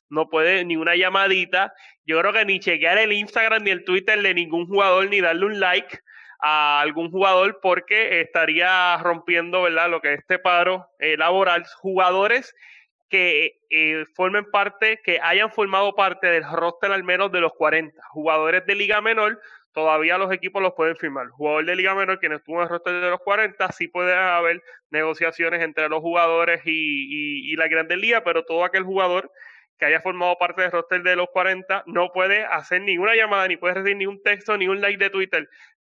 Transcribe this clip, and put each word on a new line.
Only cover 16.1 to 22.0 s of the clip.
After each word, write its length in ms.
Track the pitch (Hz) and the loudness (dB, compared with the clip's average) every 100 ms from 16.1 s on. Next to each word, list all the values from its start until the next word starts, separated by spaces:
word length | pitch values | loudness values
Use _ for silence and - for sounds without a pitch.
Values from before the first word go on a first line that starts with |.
| 180 180 | 0 2
del 160 | 165 147 | 2 0
roster 420 | 165 170 170 196 | -4 -4 -2 -2
al 120 | 196 | -2
menos 280 | 180 180 196 | 0 0 0
de 100 | 180 | 0
los 100 | 165 | -2
cuarenta. 480 | - 151 156 156 - - | 0 0 0 -2 -10 -16
Jugadores 540 | 151 156 156 160 180 180 | -6 0 0 2 0 0
de 100 | 202 | -2
Liga 260 | 202 208 | 0 0
Menor, 400 | 214 220 214 220 - - _ | 0 0 0 -2 -14 -20 _
todavía 440 | 156 156 156 160 185 | -2 0 2 2 0
los 140 | 190 | -2
equipos 300 | 185 185 196 | -4 -4 -2
los 120 | 190 | -2
pueden 220 | 180 160 160 | 0 -2 -2
firmar. 320 | 160 135 123 | -6 -8 -12
Jugador 380 | 131 151 151 165 | -6 -2 0 -2
de 100 | 180 | 0
Liga 180 | 190 | 0
Menor 260 | 196 | 0